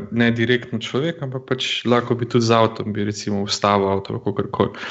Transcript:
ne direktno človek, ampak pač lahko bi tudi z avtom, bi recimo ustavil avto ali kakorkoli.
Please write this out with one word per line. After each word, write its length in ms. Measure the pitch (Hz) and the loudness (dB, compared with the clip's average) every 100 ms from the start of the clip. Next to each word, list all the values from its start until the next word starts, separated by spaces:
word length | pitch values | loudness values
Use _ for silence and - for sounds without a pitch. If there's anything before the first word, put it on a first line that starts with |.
| 101 | -2
ne 200 | 113 117 | 2 2
direktno 480 | 117 113 123 - 113 | 2 2 0 0 -8
človek, 420 | - 123 160 170 | -4 -2 -2 -4
ampak 220 | 135 131 131 | -8 -8 -6
pač 400 | 135 - - 117 | -4 -4 -4 2
lahko 300 | 120 117 113 | 2 2 -2
bi 100 | 117 | 0
tudi 200 | 123 113 | 2 4
z 60 | |
avtom, 420 | 117 110 113 107 | 6 4 2 -6
bi 100 | 104 104 | -4 -4
recimo 380 | 104 - 101 101 | -4 -4 -2 -2
ustavil 420 | - 104 101 98 | 0 4 4 4
avto 260 | 98 - | 0 -2
ali 100 | 110 | -4
kakorkoli. 480 | - 98 98 - 107 - - | -4 -4 -2 0 0 -2 -12